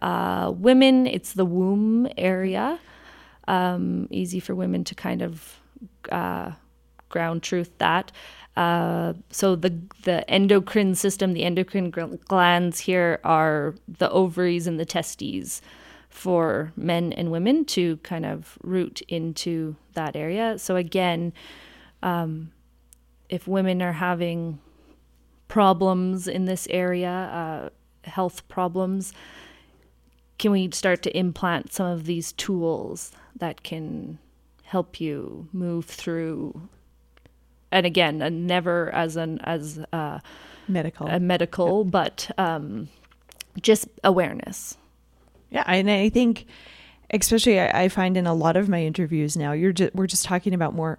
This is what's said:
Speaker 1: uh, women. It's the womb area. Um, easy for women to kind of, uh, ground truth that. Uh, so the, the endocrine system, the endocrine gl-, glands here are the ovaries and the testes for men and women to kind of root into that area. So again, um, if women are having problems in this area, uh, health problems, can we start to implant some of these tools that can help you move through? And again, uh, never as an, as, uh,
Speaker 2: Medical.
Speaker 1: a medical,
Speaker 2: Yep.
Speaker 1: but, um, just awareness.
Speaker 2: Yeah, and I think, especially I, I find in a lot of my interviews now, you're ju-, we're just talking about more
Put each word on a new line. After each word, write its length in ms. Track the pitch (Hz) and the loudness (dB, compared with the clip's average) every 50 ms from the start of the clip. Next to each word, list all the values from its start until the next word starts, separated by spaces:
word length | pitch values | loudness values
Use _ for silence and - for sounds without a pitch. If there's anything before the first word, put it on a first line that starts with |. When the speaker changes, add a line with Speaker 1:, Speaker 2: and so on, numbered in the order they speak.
Speaker 1:
uh, 520 | - 180 175 180 180 180 - - 180 180 - | -2 -2 -2 0 0 0 0 0 0 -2 -2
women. 520 | 175 190 240 262 254 269 262 262 254 254 | 2 6 6 8 8 8 8 8 6 4
It's 260 | 254 - 190 - - - | 2 0 -2 -4 -4 -2
the 100 | 196 185 | 0 0
womb 640 | 175 175 185 185 190 202 208 214 220 226 233 247 - - | 2 2 2 2 2 2 2 2 2 2 2 0 0 -2
area. 640 | - 180 185 185 185 190 190 190 196 214 269 330 330 - - - - - - - - - - - _ - - | -2 0 0 0 0 0 -2 -2 -2 -2 -2 -4 -4 -8 -14 -20 -20 -20 -20 -20 -20 -20 -20 -20 _ -4 0
Um, 580 | 185 185 180 180 180 180 180 180 180 180 - - | 0 2 2 0 0 -2 -2 -2 -2 -2 -4 -4
easy 280 | - 185 185 175 185 185 | -4 -4 -4 -2 -4 -6
for 140 | - - 185 | -6 -4 -4
women 300 | 180 185 185 185 180 175 | -4 -2 -2 -2 -2 -4
to 100 | - - | -6 -8
kind 260 | - - 185 180 - - | -8 -6 -4 -4 -4 -4
of, 380 | 170 165 156 - - - - _ _ - - 226 190 _ _ - - | -6 -8 -10 -16 -20 -20 -20 _ _ -20 -20 -20 -20 _ _ -10 -6
uh, 420 | - 175 175 - - - - - 160 - _ _ _ _ _ _ _ - - - | -4 -4 -4 -4 -4 -6 -8 -10 -12 -14 _ _ _ _ _ _ _ -20 -12 -6
ground 320 | - 165 170 165 170 165 - | -4 -4 -2 -2 -4 -4 -4
truth 280 | - 185 180 175 - - | -4 -4 -4 -4 -4 -4
that. 340 | - - 160 160 185 190 - - - - - - - - - - | 0 2 2 2 2 0 -4 -10 -20 -20 -20 -20 -20 -20 -6 -2
Uh, 560 | - 175 170 170 170 170 170 170 170 170 170 165 180 - - | 0 2 2 2 2 2 0 0 -2 -2 -2 -4 -6 -10 -14
so 240 | - - 202 196 185 | -4 0 2 2 2
the, 240 | 165 165 185 170 165 175 - - - - | 2 2 0 -2 -2 -8 -12 -16 -6 -2
the 240 | 185 175 165 - - | 0 0 0 0 2
endocrine 640 | 175 190 196 196 202 196 190 - - 220 202 190 185 | 4 6 6 8 6 6 4 4 2 2 2 2 2
system, 400 | - - 196 190 - 196 190 175 | 2 0 0 0 0 0 0 0
the 80 | 170 - | 2 0
endocrine 480 | 175 175 180 185 - - 196 180 175 165 | 0 0 0 -2 0 -2 -2 -2 -2 -4
gl-, 260 | 170 165 - - 170 - | -6 -6 -6 -8 -12 -4
glands 560 | - 196 185 175 175 175 175 180 175 165 - | 0 4 6 6 6 6 4 4 2 0 -2
here 400 | - - 185 180 175 170 165 - - | -2 0 2 2 4 2 2 0 2
are 520 | - 165 156 160 156 151 151 143 156 175 - - | 2 4 4 4 4 2 0 0 -2 -6 -8 -12
the 220 | - 165 - 175 - | -12 -4 -2 0 2
ovaries 560 | - 185 190 180 165 180 180 175 175 170 165 | 4 4 2 2 2 0 0 0 0 0 -2
and 140 | 175 165 156 | -2 -4 -4
the 60 | 170 | -4
testes 760 | - - 175 156 - - - - - - 92 - - - - - - - - - - - - - _ | -4 -2 -4 -4 -4 -6 -10 -8 -8 -8 -8 -8 -8 -10 -12 -12 -16 -20 -20 -20 -20 -20 -20 -20 _
for 640 | - - - 190 180 170 165 156 101 117 156 160 - | -18 -8 -2 0 2 2 2 2 0 0 -2 -4 -8
men 380 | - - 170 170 170 175 165 - | -6 -2 -2 0 0 0 -2 -4
and 180 | - 175 165 | -4 -4 -4
women 360 | 165 165 180 233 277 320 294 | -2 0 2 2 2 2 2
to 320 | - - 190 175 170 160 156 | 0 0 0 0 0 0 -2
kind 260 | - - 180 165 160 | -6 -8 -8 -6 -6
of 320 | - - 156 156 - - - - | -6 -8 -8 -12 -16 -20 -14 -6
root 400 | - 185 185 175 - - - - - | -4 -2 -2 -2 -2 -6 -12 -10 -8
into 680 | 170 165 160 165 156 - - 175 170 165 160 156 151 - _ _ - | -6 -4 -4 -6 -6 -6 -6 -4 -4 -4 -4 -6 -8 -10 _ _ -8
that 240 | 170 156 147 - | -6 -6 -6 -6
area. 420 | 151 151 160 180 214 226 226 220 180 | -6 -4 -4 -2 -2 -2 -2 -4 -4
So 180 | - - 185 | -4 -2 -2
again, 580 | 180 180 160 - 190 180 180 170 165 175 170 - - - - - - - - - - - - _ _ - | -2 -2 0 0 0 0 2 0 0 -2 -4 -6 -10 -14 -20 -20 -20 -20 -20 -20 -20 -20 -20 _ _ -4
um, 480 | 185 175 170 165 160 156 160 160 160 - _ _ _ _ _ _ _ _ _ _ _ _ _ _ - | -4 -2 -2 -2 -4 -6 -8 -10 -14 -18 _ _ _ _ _ _ _ _ _ _ _ _ _ _ -8
if 180 | 185 170 - | -8 -6 -4
women 340 | 185 190 196 190 190 185 180 185 | -2 0 2 2 2 2 0 0
are 100 | 175 170 | -2 -2
having 640 | 156 180 180 180 170 175 170 170 170 165 165 151 143 - - - _ _ - - _ _ _ _ _ _ _ _ _ _ - | -2 -2 -2 0 0 -2 -2 -2 -4 -4 -6 -8 -10 -14 -20 -20 _ _ -20 -20 _ _ _ _ _ _ _ _ _ _ -2
problems 800 | - 214 202 190 190 170 196 190 185 185 185 185 185 185 180 | 2 4 6 6 6 4 4 2 2 2 2 0 -2 -2 -4
in 200 | 185 - 185 185 | -4 -2 -2 0
this 200 | 185 185 175 - - | -2 -2 -4 -4 -2
area, 400 | - 185 180 180 180 180 180 175 | -2 0 0 0 0 0 -2 -2
uh, 960 | 180 185 185 - - 170 165 160 156 147 67 - - _ _ _ _ _ - 175 | -4 -4 -6 -6 -6 -8 -8 -8 -8 -8 -10 -12 -14 _ _ _ _ _ -18 -8
health 380 | - 190 185 175 - - - - | -4 -2 -2 -2 -4 -8 -16 -10
problems, 640 | - 190 180 175 170 190 185 185 190 196 185 - - - - - - - - - - - _ _ _ _ _ _ _ _ _ _ _ _ _ _ _ - | -4 -2 -2 -2 0 -2 -2 0 -2 -2 -4 -6 -10 -16 -20 -20 -20 -20 -20 -20 -20 -20 _ _ _ _ _ _ _ _ _ _ _ _ _ _ _ -2
can 120 | - 214 | 0 2
we 200 | 202 190 185 180 - | 2 2 0 -2 -2
start 300 | - - 190 180 - - | -2 0 2 2 2 0
to 140 | - - | -2 -2
implant 560 | 180 185 180 156 - - 180 170 139 - - - | 0 0 -2 -2 -2 -2 0 0 -2 -4 -6 -4
some 140 | - 190 | -4 -2
of 180 | 175 175 165 156 | -2 -2 -4 -4
these 260 | 165 175 165 165 - - | -4 -4 -4 -6 -8 -8
tools 800 | - - - 190 175 170 165 156 - - - - 165 - - - - - - - | -8 -4 -2 -2 0 0 0 -2 -2 -4 -8 -10 -12 -14 -16 -18 -20 -20 -20 -12
that 260 | - 175 160 - - - | -8 -8 -8 -8 -8 -12
can 560 | - 165 160 156 156 160 156 - - 160 156 _ _ _ _ _ _ _ _ _ | -10 -10 -8 -8 -8 -8 -10 -10 -12 -14 -16 _ _ _ _ _ _ _ _ _
help 360 | - - 185 175 175 - - | -4 -4 -4 -4 -4 -6 -8
you 480 | 165 156 143 139 - - - - 165 156 - | -6 -6 -6 -6 -8 -10 -12 -14 -14 -10 -8
move 320 | 185 180 175 170 170 165 | -6 -4 -2 -2 -4 -6
through? 840 | - - - - 175 165 165 165 160 156 - 156 - - 156 170 208 - - _ _ _ _ _ _ _ _ - - _ _ _ _ _ _ _ _ | -8 -10 -10 -6 -4 -4 -4 -4 -4 -6 -6 -8 -8 -10 -12 -16 -20 -20 -20 _ _ _ _ _ _ _ _ -20 -20 _ _ _ _ _ _ _ _
And 160 | - 190 175 | 2 2 2
again, 340 | 180 160 180 170 151 151 156 | 2 4 2 2 2 2 0
uh, 80 | 143 160 | -2 -2
never 640 | 170 165 175 180 180 180 170 180 175 175 165 - - | -2 -2 -2 0 0 0 0 0 0 0 0 0 0
as 220 | 170 170 160 156 | -2 -2 -2 -2
an, 220 | 165 165 160 160 - - | -4 -4 -4 -6 -6 -4
as, 360 | - 165 156 147 156 151 156 156 - - | -4 -4 -4 -6 -8 -10 -12 -10 -6 -6
uh, 260 | 165 156 147 151 156 - - - - - - - - - - | -4 -4 -6 -8 -10 -14 -16 -20 -20 -20 -20 -20 -12 -6 -2
Speaker 2:
Medical. 380 | 185 175 151 160 - - 156 | -2 0 0 -2 -4 -6 -4
Speaker 1:
a 120 | 165 170 180 | -2 0 0
medical, 640 | 180 180 180 170 170 170 - - 175 170 185 208 214 | 2 2 2 2 0 -2 0 0 2 2 2 2 2
Speaker 2:
Yep. 60 | 185 | 2
Speaker 1:
but, 400 | 175 185 165 - - - - - - - | 2 2 0 0 -2 -6 -10 -6 -2 -2
um, 500 | 190 170 165 151 143 147 101 110 165 147 - _ _ _ _ _ _ - - - - _ - - | 0 0 0 -2 -6 -8 -8 -8 -10 -12 -14 _ _ _ _ _ _ -20 -20 -20 -20 _ -8 2
just 280 | - 226 214 - - - _ - - | 4 6 6 4 2 -4 _ 0 2
awareness. 720 | 196 185 185 175 - - - - - - - - - - - _ _ _ _ _ _ _ _ _ _ _ _ _ - | 4 4 4 2 0 -2 -6 -10 -10 -12 -12 -12 -14 -16 -18 _ _ _ _ _ _ _ _ _ _ _ _ _ -8
Speaker 2:
Yeah, 140 | - - - | -4 -4 0
and 240 | - 185 190 190 208 | 2 2 2 4 4
I 180 | 208 196 202 220 | 4 4 4 4
think, 380 | - 240 247 233 233 - - - - - - - - - - - - _ _ - | 4 4 4 4 2 0 -4 -16 -20 -20 -20 -20 -20 -20 -20 -20 -20 _ _ -4
especially 500 | - 208 - - 226 226 - 247 208 185 | -2 0 2 2 2 4 6 6 6 6
I, 240 | 170 - - - 185 | 4 4 4 4 2
I 40 | 190 | 2
find 280 | - 196 185 185 185 | 2 2 0 2 2
in 100 | 185 180 | 2 2
a 80 | 170 165 | 2 2
lot 220 | 160 156 165 165 | 2 2 4 4
of 120 | 185 202 196 | 4 2 2
my 140 | 185 170 160 | 2 0 0
interviews 540 | 156 160 - 175 147 165 151 151 147 147 | 0 0 -2 -2 0 0 0 0 0 -2
now, 160 | 165 147 147 147 | -2 -2 -2 0
you're 200 | 151 175 190 180 | 2 2 2 4
ju-, 180 | 180 185 - - | 4 2 2 2
we're 120 | 185 190 | 0 0
just 180 | 175 - - - | 0 0 -2 -2
talking 300 | - 185 180 - 202 180 | 0 0 0 0 0 0
about 200 | 175 165 147 - | 0 0 0 -2
more 240 | 165 160 160 156 | -2 -2 -2 -4